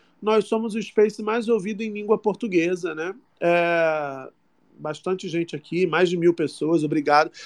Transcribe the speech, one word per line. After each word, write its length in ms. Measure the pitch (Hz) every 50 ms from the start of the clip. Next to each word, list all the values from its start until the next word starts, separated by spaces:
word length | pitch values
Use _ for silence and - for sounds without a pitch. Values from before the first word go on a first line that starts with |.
| _ _ _ -
nós 240 | 196 214 220 214 202
somos 280 | - 226 220 226 226 202
o 80 | 226
Space 400 | 202 - - 214 208 214 214 -
mais 260 | 214 214 220 240 214 226
ouvido 320 | 233 214 175 214 214 196
em 100 | 226 220
língua 260 | 208 208 208 208 214 202
portuguesa, 760 | - 214 - - 247 220 175 165 165 175 185 175 180 170 156
né? 180 | 156 165 185 202 254 _ _ _ -
É... 880 | - 170 170 175 170 170 170 165 165 160 156 156 147 139 135 135 131 - _ _ _ _ _ _ _ _ _ -
Bastante 500 | 143 151 151 - - 185 185 185 - 180
gente 280 | 151 170 170 - -
aqui, 280 | 143 - - 165 175 190
mais 220 | 165 151 170 185 170
de 80 | 180
mil 160 | 175 165 175
pessoas, 520 | 170 - 156 139 - - 147 156 170 160 151
obrigado. 460 | 151 156 156 143 147 147 151 156 - - - -